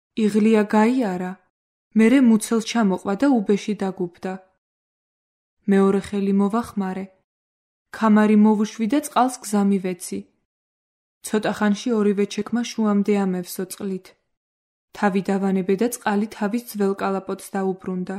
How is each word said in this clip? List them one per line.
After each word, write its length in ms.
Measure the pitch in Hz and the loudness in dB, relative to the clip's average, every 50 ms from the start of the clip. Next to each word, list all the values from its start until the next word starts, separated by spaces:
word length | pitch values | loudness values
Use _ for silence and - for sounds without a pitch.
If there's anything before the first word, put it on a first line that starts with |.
| _ _ _ | _ _ _
იღლია 460 | - 220 208 208 214 208 220 220 214 208 | -2 0 2 2 4 4 4 4 4 2
გაიარა, 680 | 208 - 214 214 226 254 269 247 196 180 180 180 180 190 - _ _ _ _ _ _ _ _ _ _ - | 2 2 2 4 4 2 0 -2 -2 -4 -6 -8 -10 -12 -14 _ _ _ _ _ _ _ _ _ _ 2
მერე 240 | 214 220 226 254 285 | 4 4 6 6 6
მუცელს 440 | 262 233 226 214 - - 233 226 208 | 6 6 4 4 2 0 -2 -2 -2
ჩამოყვა 480 | - - 233 226 196 185 180 - 202 196 | -2 -2 0 0 0 0 -2 -4 -4 -2
და 120 | 196 269 285 | 0 2 2
უბეში 440 | 269 233 196 - 208 196 - - 208 196 | 2 2 2 0 0 0 -2 -4 -6 -4
დაგუბდა. 560 | 202 190 185 - 180 175 - _ - 185 190 190 - _ _ _ _ _ _ _ _ _ _ _ _ _ _ _ _ _ _ _ _ _ _ _ _ | -4 -6 -6 -6 -8 -8 -8 _ -12 -10 -10 -12 -16 _ _ _ _ _ _ _ _ _ _ _ _ _ _ _ _ _ _ _ _ _ _ _ _
მეორე 340 | 208 196 196 196 196 196 196 | 2 2 4 4 4 2 0
ხელი 320 | 190 - - 202 196 196 | -2 -4 -6 -4 -2 0
მოვახმარე. 720 | 196 196 202 202 202 233 240 - - 202 196 185 185 185 190 196 _ _ _ _ _ _ _ _ _ _ _ _ _ _ _ _ - | 0 2 0 0 0 -4 -6 -6 -6 -8 -6 -6 -8 -10 -12 -14 _ _ _ _ _ _ _ _ _ _ _ _ _ _ _ _ -6
ქამარი 400 | - 220 220 208 214 214 208 214 208 208 | 0 2 4 6 6 6 6 6 6 6
მოვუშვი 420 | 214 214 202 220 208 - - 226 208 | 6 4 2 0 -4 -4 -6 -4 -2
და 60 | 269 302 294 | -2 -2 -2
წყალს 280 | - - 226 247 262 254 - | -2 0 0 0 0 -2 -6
გზა 200 | - - 208 202 202 196 | -8 -4 -2 0 2 2
მივეცი. 480 | 196 196 185 185 185 180 - - 196 196 202 _ _ _ _ _ _ _ _ _ _ _ _ _ _ _ _ _ _ _ - | 0 0 -2 -6 -8 -8 -10 -12 -10 -12 -12 _ _ _ _ _ _ _ _ _ _ _ _ _ _ _ _ _ _ _ -8
ცოტა 280 | - - 214 214 - 196 - | -4 -4 -2 -2 -2 -2 0
ხანში 320 | 214 208 202 196 - 254 233 214 | 0 0 0 0 -2 -2 0 2
ორივე 280 | 208 208 202 190 202 196 - | 2 2 2 0 -2 -2 -4
ჩექმა 280 | - 208 - - 240 240 233 | -8 -6 -4 -4 -4 -4 -4
შუამდე 440 | - - 220 208 202 202 196 214 208 202 196 | -4 -2 0 0 2 2 2 2 0 0 0
ამევსო 400 | 185 180 180 175 - - - 190 180 | -2 -2 -4 -6 -8 -10 -10 -10 -10
წყლით. 340 | - - 208 196 190 180 185 - _ _ _ _ _ _ _ _ _ _ _ _ _ _ _ _ - | -10 -10 -10 -8 -8 -10 -12 -16 _ _ _ _ _ _ _ _ _ _ _ _ _ _ _ _ -6
თავი 260 | - - 208 185 196 185 - | -2 -2 0 0 0 -2 -2
დავანებე 440 | 196 196 196 196 190 190 180 185 196 185 | -2 -2 0 0 0 0 0 0 0 0
და 80 | 226 233 233 | 0 -2 -4
წყალი 320 | - - 220 208 202 214 214 - | -4 -4 -2 -2 -2 -2 -4 -6
თავის 260 | - 214 202 208 240 240 - | -4 -4 -4 -4 -4 -6 -6
ძველ 240 | - 208 202 196 196 196 | -4 -2 -2 -2 -2 -2
კალაპოტს 460 | 196 196 196 190 190 - 190 190 - - - | -4 -4 -4 -4 -6 -8 -10 -10 -10 -8 -6
დაუბრუნდა. 640 | 196 190 190 185 185 - 190 185 185 180 180 190 | -4 -4 -4 -4 -6 -6 -8 -6 -6 -6 -8 -10